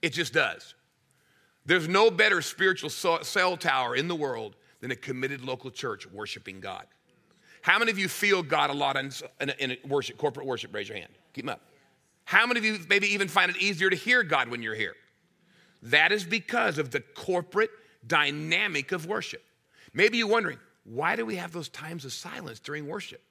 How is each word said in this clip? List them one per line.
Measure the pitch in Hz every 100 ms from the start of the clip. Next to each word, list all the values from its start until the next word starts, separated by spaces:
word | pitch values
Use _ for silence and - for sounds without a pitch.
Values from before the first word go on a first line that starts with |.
It | 170
just | 147 147
does. | 147 123 82 - - _ _ _ _ _ _ _ _
There's | - 180 156
no | 190 226
better | 180 214 185
spiritual | 147 - 190 185 156
so-, | - 180 165
cell | 147 202 180 175
tower | 175 135 123 123
in | 160
the |
world | 170 143 117 107 - _ _
than | 127
a | 120
committed | - 127 135 139
local | 127 127 131
church | - 131 104 -
worshiping | 98 107 - - 95
God. | 98 92 - _ _ _ _ _ _ -
How | - 196
many | 226
of | 196
you | 190
feel | - 202 190
God | 156 151 143
a |
lot | 143 139 135
in, | 135 131 - _
in, | 139
in | 127 135 123 139
worship, | 139 127 123
corporate | 147 127 135
worship? | 117 -
Raise | 104 101
your | 107
hand. | 85 _ _
Keep | - 127
'em |
up. | - _ _ _ _ _ _
How | - 190 240
many | 240
of |
you | 220 214 160
maybe | 196 202
even | 202 196
find | 190 180
it | 185
easier | 196 175 185
to | 175
hear | 220 247
God | 185 147 120
when | 120
you're | 113 110
here? | 98 - _ _ _ _ _ _ _ _
That | 117 147 165
is | 208
because | 175 220 - 240 220 151
of | 139
the | 139
corporate | - - - 180 175 196 220 - _ _ -
dynamic | 165 147 147 156 165 208 151 139
of | 180 160
worship. | 214 - - _ _ _ _ -
Maybe | - 208 233
you're | 220
wondering, | 226 190 127 _ _
"Why | 98 117 160 214
do | 226
we |
have | 190 175
those | 170 147
times | - 156 170
of | 135
silence | - 170 - 151 110
during | - 147 147
worship? | 202 196 - _